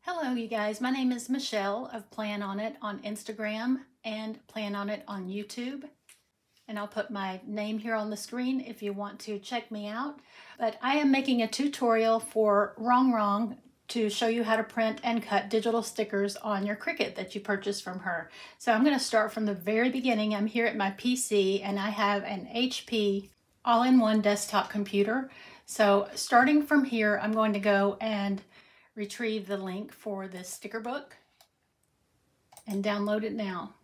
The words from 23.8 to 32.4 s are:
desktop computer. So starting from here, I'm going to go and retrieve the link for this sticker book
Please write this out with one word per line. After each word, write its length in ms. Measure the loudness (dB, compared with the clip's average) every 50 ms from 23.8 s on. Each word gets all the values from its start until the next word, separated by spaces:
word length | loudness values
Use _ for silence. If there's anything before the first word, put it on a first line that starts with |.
| 6 6 6 8 8 6 4 4
desktop 480 | 4 4 2 2 0 0 0 0 0 0
computer. 600 | -4 -4 -4 0 2 2 2 2 2 -2 -2 -6 -12 -20 -20 -20 -20 -20 _
So 440 | -14 0 2 6 6 6 4 4 0 -6
starting 460 | -8 -4 6 6 8 8 8 6 4
from 240 | 4 6 4 4 4
here, 340 | 4 2 2 2 2 2 2 0
I'm 100 | 0 2
going 220 | 2 4 2 2
to 40 | 2
go 380 | 2 4 4 6 4 2 0 0 -4
and 400 | -2 -2 -2 0 -2 -2 -4 -6 _ _ -20 -20 _ _ _ _ _ _
retrieve 520 | -10 -8 -8 -6 -6 -4 -2 -2 -4 -4 -4
the 80 | -6
link 360 | -4 -4 -6 -6 -6 -8 -10 -14
for 360 | -14 -10 -8 -8 -6 -8 -10
this 200 | -10 -12 -12 -12
sticker 300 | -14 -12 -12 -10 -10 -8
book 380 | -6 -6 -8 -8 -10 -12 -20 -20 _ _ _ _ -20 _ _ _ _ _ _ _ _ _ _ _ _ _ _ _ _ _ _ _